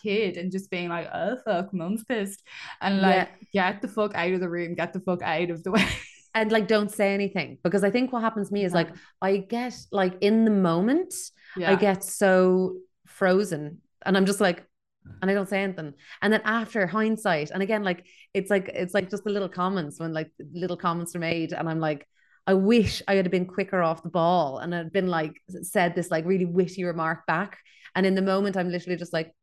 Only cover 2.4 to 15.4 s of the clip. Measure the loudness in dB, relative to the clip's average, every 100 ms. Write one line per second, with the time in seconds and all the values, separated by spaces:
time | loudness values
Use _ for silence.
2.4 | -18 -18 -18 -6 -2 2 4 4 2 -8
3.4 | -6 0 0 -2 -8 -2 -2 0 -2 -2
4.4 | -2 -4 -6 -4 -4 -4 -4 -2 -2 -2
5.4 | -2 -4 0 0 0 -4 -12 -20 _ -2
6.4 | 2 2 4 2 2 0 0 2 -2 -2
7.4 | -6 -4 0 2 2 2 0 0 -2 -2
8.4 | -4 -2 2 2 0 -4 -20 -4 0 0
9.4 | -2 -6 -6 -10 -6 0 0 2 2 4
10.4 | 4 4 4 4 2 2 0 -8 -14 _
11.4 | -16 -4 2 4 4 0 -4 2 4 6
12.4 | 6 4 0 -4 -16 _ _ 0 2 4
13.4 | 2 -4 -8 -12 _ _ 0 4 4 4
14.4 | 2 0 -8 _ _ _ -20 -6 0 0